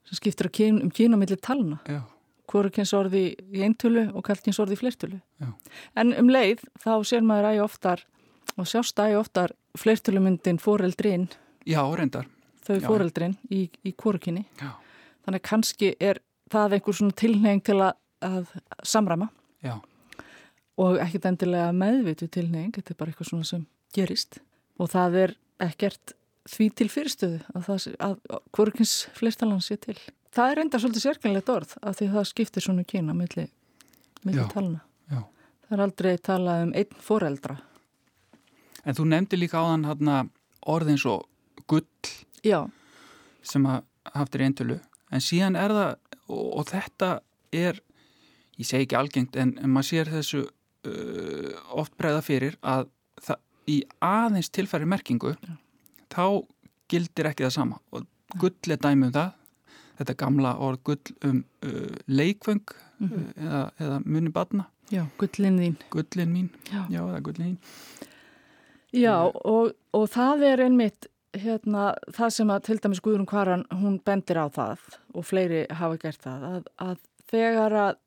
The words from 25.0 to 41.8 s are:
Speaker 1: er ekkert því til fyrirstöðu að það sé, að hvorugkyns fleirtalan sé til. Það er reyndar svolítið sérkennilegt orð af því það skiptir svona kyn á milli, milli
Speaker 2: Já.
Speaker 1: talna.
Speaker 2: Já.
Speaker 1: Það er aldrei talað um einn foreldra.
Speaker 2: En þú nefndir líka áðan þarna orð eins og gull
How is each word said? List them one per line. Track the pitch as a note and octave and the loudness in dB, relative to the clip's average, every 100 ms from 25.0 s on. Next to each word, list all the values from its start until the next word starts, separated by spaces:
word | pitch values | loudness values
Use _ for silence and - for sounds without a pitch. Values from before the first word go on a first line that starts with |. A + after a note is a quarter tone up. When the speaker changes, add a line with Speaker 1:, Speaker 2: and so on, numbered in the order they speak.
| F3+ F3+ | 2 4
Speaker 1:
er | F#3 - _ _ | 2 0 _ _
ekkert | F3+ - G3+ - - - _ _ - | -6 -2 -4 -4 -20 -20 _ _ -20
því | - A3 | 0 0
til | - G#3+ | 2 -2
fyrirstöðu | - D4+ - F3+ E3 - | -2 -6 -2 -4 -4 -8
að | F3+ F3 | -8 -4
það | F#3+ | -4
sé, | - - | -6 -6
að | G3+ G3 - - _ | -6 -6 -10 -12 _
hvorugkyns | - G#3+ - A3 - - | 2 2 4 0 0 -6
fleirtalan | - A3+ - A3 G3 | -4 -4 0 0 0
sé | - G#3 | -2 -6
til. | - - - _ _ | -8 -14 -16 _ _
Það | - B3+ | 2 2
er | D4+ | 2
reyndar | D#4 B3 | 0 0
svolítið | B3 A3 | 0 0
sérkennilegt | C4+ D#4 A3 G3 F#3+ | -2 0 0 0 0
orð | A3+ - - | -2 -4 -10
af | G#3+ F#3+ | -8 -4
því | G3+ | 0
það | G#3 G3 | 0 -2
skiptir | - A3 - | -2 -2 -2
svona | - F#3 F3 | 0 -2 -2
kyn | F#3+ D#3 | -2 -2
á | E3+ | -2
milli, | F3 - D#3 _ _ _ - _ _ - | -4 -6 -8 _ _ _ -20 _ _ -8
milli | F#3+ D3+ | -2 0
Speaker 2:
Já. | A2 | 0
Speaker 1:
talna. | G3+ F#3+ D#3+ _ _ _ | -2 -4 -4 _ _ _
Speaker 2:
Já. | C3+ G#2+ _ _ _ | -6 -8 _ _ _
Speaker 1:
Það | _ | _
er | G#3 | 0
aldrei | G3+ - F#3 F3+ | 0 0 0 0
talað | - F#3+ F3+ E3+ | 0 0 0 0
um | E3+ | 0
einn | - G3+ - | 0 -4 -6
foreldra. | - G#3+ E3+ C#3 - C#3 - _ _ _ _ _ _ _ _ _ _ - | 0 0 0 -4 -8 -12 -16 _ _ _ _ _ _ _ _ _ _ -10
Speaker 2:
En | - C3+ | -6 0
þú | D#3+ | 2
nefndir | D#3+ G3 F#3 | 2 2 0
líka | F3 E3 | 0 0
áðan | E3 D#3+ | 2 0
þarna | D3+ D3 D3 C#3 A#2+ _ _ _ | -2 0 2 2 -2 _ _ _
orð | - D#3+ D#3 | -2 0 2
eins | C#3+ C3+ | 2 2
og | G2+ - _ _ - | -2 -6 _ _ -20
gull | - D#3 | 0 0